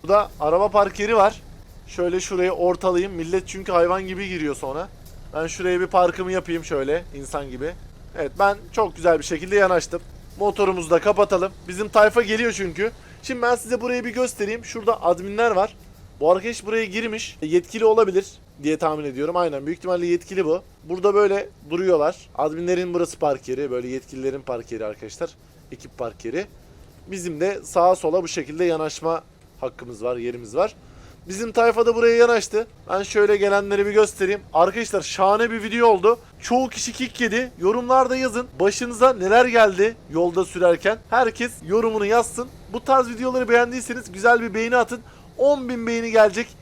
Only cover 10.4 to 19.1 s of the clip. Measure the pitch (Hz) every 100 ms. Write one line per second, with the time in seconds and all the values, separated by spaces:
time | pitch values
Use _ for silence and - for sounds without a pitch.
10.4 | 202 196 202 185 160 170 202 208 202 190
11.4 | 190 - - 180 214 214 214 220 208 220
12.4 | 233 190 190 160 214 - - - - 254
13.4 | 240 240 226 240 240 247 233 226 254 -
14.4 | 202 233 - 233 214 220 170 170 190 208
15.4 | 233 190 214 - - - - - 151 185
16.4 | 208 226 196 226 220 196 226 220 - -
17.4 | 156 175 175 220 226 220 208 185 196 -
18.4 | - - 143 156 165 151 147